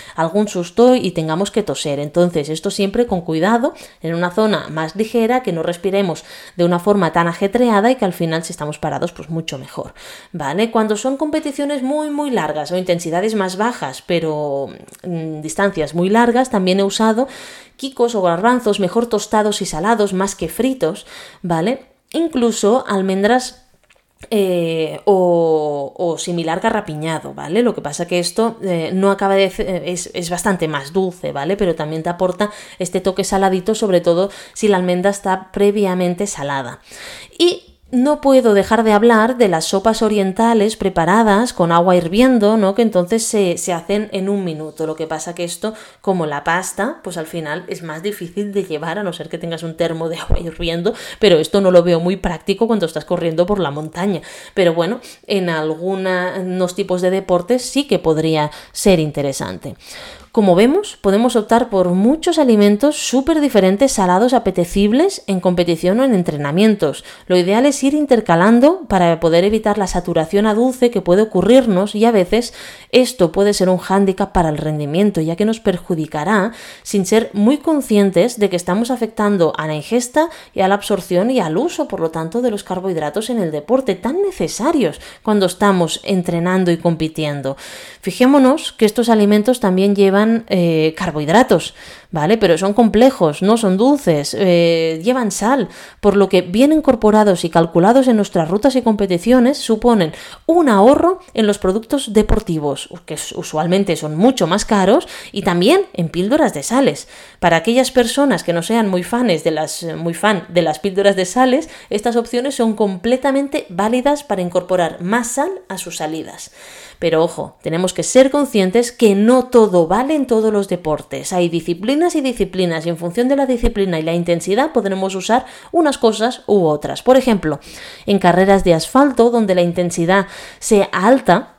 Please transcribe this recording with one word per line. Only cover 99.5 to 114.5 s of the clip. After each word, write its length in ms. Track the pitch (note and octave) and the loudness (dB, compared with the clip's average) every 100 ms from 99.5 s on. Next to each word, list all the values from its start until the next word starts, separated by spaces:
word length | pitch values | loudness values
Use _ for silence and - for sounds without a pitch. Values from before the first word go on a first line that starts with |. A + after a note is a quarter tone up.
| C#4 | 0
suponen 560 | - A3 A#3+ A3 D#3+ - - - - | -2 0 2 2 0 -4 -18 -8 0
un 240 | E4+ C#4+ | 2 4
ahorro 500 | G3+ A3+ D4+ E4+ F#4+ - | 6 6 6 2 0 -6
en 120 | - G#3 | 0 0
los 120 | G#3 | 0
productos 560 | F#3+ G#3 A3+ C#4+ B3+ | -2 -2 -2 -4 2
deportivos, 760 | G#3+ G#3 G#3+ G#3 D#3+ D3 C#3 - F3 - | 2 4 2 0 -4 -2 -6 -10 -18 -14
que 100 | D3+ | -12
s-, 220 | - - | -10 -10
usualmente 600 | - D3+ E3+ F#3+ G3 D#3 | -6 -4 0 0 0 -2
son 180 | D3+ D#3 | -4 2
mucho 320 | A#3+ C4 D#3+ | 2 4 0
más 160 | G3+ | 0
caros, 460 | - G#3 F#3 C#4+ - - - | 0 2 4 2 0 -14 -14
y 80 | G3+ | -6
también 400 | F#3+ F3 G3 F#4+ F#4+ | -2 2 4 2 0
en 140 | - E3 | -4 -4
píldoras 460 | E3+ G3+ D4+ B3+ | -2 0 2 0
de 100 | C#3+ | -2
sales. 460 | - A3+ - C#3 - - - _ | -2 0 0 -2 -12 -20 -20 _
Para 180 | F3+ E3 | 2 2
aquellas 340 | F#3+ A#3+ B3+ | 2 2 2
personas 520 | B3+ A3+ - C#4+ F3 | 0 0 0 0 0
que 100 | - | -2
no 100 | E3+ | -4
sean 240 | E3+ A3+ G#3 | 0 0 0
muy 160 | F3+ | -2
fanes 400 | F3 A#3+ A#3+ D#3+ | -2 -2 0 0
de 80 | E3 | -2
las, 320 | D#3 D#3 - E3+ D#3 | -2 -6 -8 -10 -6
muy 160 | E3+ | -6
fan 320 | E3 G#3 G3 - | -2 0 0 -2
de 120 | F3 | -2
las 180 | D#3+ D#3 | 0 -2
píldoras 380 | G3 F#3 G3 F#3+ | -4 0 2 2
de 80 | F#3 | -2
sales, 440 | B3 C4 C4 D#4+ - - | 0 2 2 -2 -16 -6
estas 260 | G#3 A#3 A#3 | -4 -2 -2
opciones 400 | A#3 A#3+ C4+ C4+ | -2 -4 -4 -2
son 200 | A3+ G#3+ | -2 0
completamente 920 | G#3 F#3 A3+ B3+ C#4 C4+ C#4 D4+ - | -2 -2 -2 0 0 -2 -2 -6 -6
válidas 560 | F3 G#3 B3+ C#4 C#4+ | -4 0 0 0 -2
para 180 | - F#3+ | -4 -4
incorporar 600 | F3 | -2